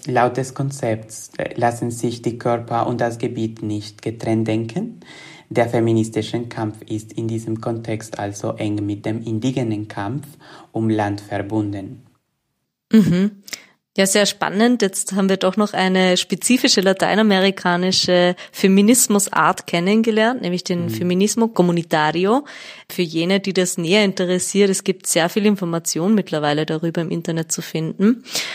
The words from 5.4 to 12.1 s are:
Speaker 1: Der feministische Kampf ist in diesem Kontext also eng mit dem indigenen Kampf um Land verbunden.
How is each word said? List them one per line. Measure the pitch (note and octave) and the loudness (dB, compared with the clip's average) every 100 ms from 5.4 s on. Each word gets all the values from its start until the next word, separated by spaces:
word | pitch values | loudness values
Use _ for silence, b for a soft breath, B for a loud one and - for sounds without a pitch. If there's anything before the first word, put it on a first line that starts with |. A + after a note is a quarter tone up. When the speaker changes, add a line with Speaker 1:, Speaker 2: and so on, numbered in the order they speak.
| B | B
Speaker 1:
Der | A#2+ A#2 | 0 2
feministische | A#2 A2+ A2+ A2 A2 G#2+ A#2 A#2 | 2 2 2 0 -2 -4 -6 -6
Kampf | - A2 G#2+ - | -6 -8 -8 -10
ist | G#2+ - | -10 -8
in | - A2+ | -8 -4
diesem | A2+ A2+ A2 | -4 -4 -6
Kontext | A#2+ A2+ A2+ G#2+ - - | -6 -6 -6 -8 -8 -8
also | G2+ G2+ A2+ | -8 -6 -6
eng | A2+ G#2+ G#2 G2+ | -4 -4 -2 -4
mit | G#2 A2 | -6 -6
dem | A2 | -6
indigenen | A2+ A2 B2+ C3 A#2 G#2 G#2+ | -4 -4 -2 -2 -2 -4 -6
Kampf | - G2+ C#3 - - B B B | -8 -6 -8 -10 -20 B B B
um | A2+ A2 | -2 0
Land | G#2+ G#2 G2+ | 0 0 -4
verbunden. | - G2+ G2 A2 G#2 G2+ F#2+ B2+ _ | -6 -6 -4 -4 -4 -6 -10 -16 _